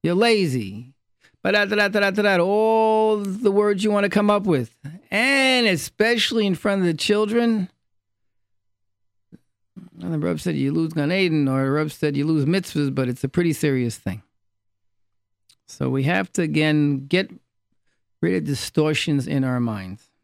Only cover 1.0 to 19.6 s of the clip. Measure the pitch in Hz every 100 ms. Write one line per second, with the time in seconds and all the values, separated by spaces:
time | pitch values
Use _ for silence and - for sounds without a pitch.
1 | _ _ _ _ 196 208 202 208 202 208
2 | 202 196 208 185 175 208 220 220 220 220
3 | 220 214 202 190 233 196 208 196 214 208
4 | 202 208 208 208 202 147 117 _ 143 175
5 | _ 202 254 277 262 254 226 175 - _
6 | 220 240 - 226 202 175 208 196 175 156
7 | - 208 214 233 233 220 185 _ _ _
8 | _ _ _ _ _ _ _ _ _ _
9 | _ _ _ - _ _ _ - 175 -
10 | 175 160 165 156 180 151 135 160 160 160
11 | 147 185 185 156 139 135 135 147 156 -
12 | 151 139 147 160 139 190 180 151 143 135
13 | 127 123 131 - 175 151 151 131 120 -
14 | - 98 _ _ _ _ _ _ _ _
15 | _ _ _ _ _ _ _ - 135 131
16 | 135 185 190 - 160 151 156 151 147 139
17 | 139 180 - - _ _ _ _ _ _
18 | _ _ 170 180 151 139 - - 156 147
19 | - 143 127 143 131 127